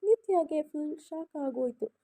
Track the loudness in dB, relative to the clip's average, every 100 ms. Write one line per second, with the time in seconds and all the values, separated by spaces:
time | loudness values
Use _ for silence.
0 | 6 4 4 2 2 -2 -4 -6 -6 -8
1 | -10 -12 -10 -6 -6 -2 -4 -2 -8 _